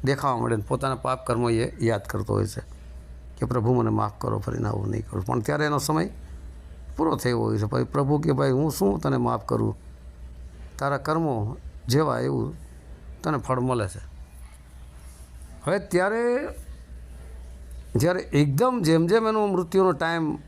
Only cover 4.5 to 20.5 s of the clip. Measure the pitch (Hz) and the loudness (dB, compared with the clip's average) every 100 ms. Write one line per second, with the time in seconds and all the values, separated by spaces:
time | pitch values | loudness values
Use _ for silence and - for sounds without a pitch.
4.5 | 117 110 104 101 107 104 98 92 120 107 | -2 -2 -2 -2 -2 -4 -4 0 0 0
5.5 | 147 151 147 143 156 185 - - - - | 0 2 0 2 0 0 -6 -14 -14 -14
6.5 | - - - - - 160 143 123 120 110 | -16 -16 -16 -12 0 2 2 2 2 2
7.5 | 110 107 123 123 143 139 147 156 135 139 | 2 2 0 0 2 2 2 4 4 4
8.5 | 131 156 151 196 190 151 131 120 117 - | 4 2 2 2 2 2 2 2 0 0
9.5 | 120 110 - - - - - - - - | 2 2 -2 -12 -16 -18 -16 -16 -14 -16
10.5 | - - - 139 139 139 160 160 117 104 | -14 -14 -4 -2 0 0 0 2 0 -2
11.5 | 135 - - - 131 151 120 127 135 - | -4 -12 -12 2 4 4 2 0 0 -2
12.5 | 160 - - - - - - 160 147 113 | -6 -16 -20 -18 -18 -16 -8 -2 -2 0
13.5 | 127 127 123 98 - - - - - - | 0 2 0 -2 -6 -14 -16 -18 -18 -18
14.5 | - - - - - - - - - - | -20 -20 -20 -18 -18 -18 -18 -18 -18 -16
15.5 | - - 196 - 175 190 220 240 247 302 | -8 -2 -2 2 2 2 2 2 0 -2
16.5 | - - - - - - - - - - | -10 -14 -16 -16 -16 -14 -16 -14 -14 -14
17.5 | - - - - - 151 180 - 147 147 | -14 -14 -14 -4 2 2 2 2 4 4
18.5 | 135 247 247 160 165 170 220 220 220 208 | 6 4 4 4 6 6 4 4 2 2
19.5 | 185 170 190 190 151 165 165 156 151 - | 2 2 4 6 4 2 2 0 -2 -6